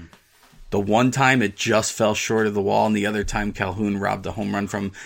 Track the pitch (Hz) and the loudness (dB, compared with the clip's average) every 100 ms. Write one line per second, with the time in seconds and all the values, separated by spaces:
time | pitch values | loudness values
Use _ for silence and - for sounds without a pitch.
0 | 85 - _ _ _ - - 101 101 107 | -20 -20 _ _ _ -20 -4 -2 2 4
1 | 127 131 131 131 104 - 117 107 110 - | 4 4 4 4 2 0 0 2 0 0
2 | 110 107 - 113 107 104 98 107 110 107 | 0 2 0 0 2 0 0 2 2 2
3 | 101 107 98 110 104 - 95 92 104 101 | 0 -2 -2 -2 -4 -4 -6 -2 -2 -2
4 | 101 101 92 113 101 101 98 104 98 - | -2 -2 -4 -6 -4 -4 -4 -4 -6 -8